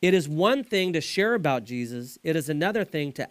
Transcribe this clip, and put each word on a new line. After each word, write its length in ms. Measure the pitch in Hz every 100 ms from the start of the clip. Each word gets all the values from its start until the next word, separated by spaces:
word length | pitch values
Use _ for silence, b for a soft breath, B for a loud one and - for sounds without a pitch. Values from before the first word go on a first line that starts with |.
It 120 | 180
is 120 | 185 147
one 380 | 151 190 269
thing 300 | 254 202 185
to 80 | 170
share 320 | 147 - 202
about 300 | 233 151 131
Jesus. 540 | 107 123 120 120 123 -
It 120 | 165
is 140 | 160 139
another 360 | 151 175 214 190
thing 260 | 156 147
to 160 | 131 -